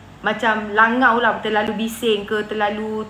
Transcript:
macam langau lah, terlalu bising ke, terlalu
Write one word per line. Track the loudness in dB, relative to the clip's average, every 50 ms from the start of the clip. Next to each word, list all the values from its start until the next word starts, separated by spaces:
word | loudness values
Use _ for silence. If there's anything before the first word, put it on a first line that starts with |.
| -20 -20 -20 -6 -4
macam | -4 -2 0 0 0 0 0 -2 -2
langau | 2 4 4 4 4 4 4 4 4 4
lah, | 2 2 0 0 -2
terlalu | 0 0 0 0 0 -2 -4 -4
bising | -4 -4 -2 0 0 0 0 0
ke, | -4 -4 -4 -4
terlalu | -4 -2 -2 -2 -2 -2 -4 -6 -6 -6 -6 -8 -6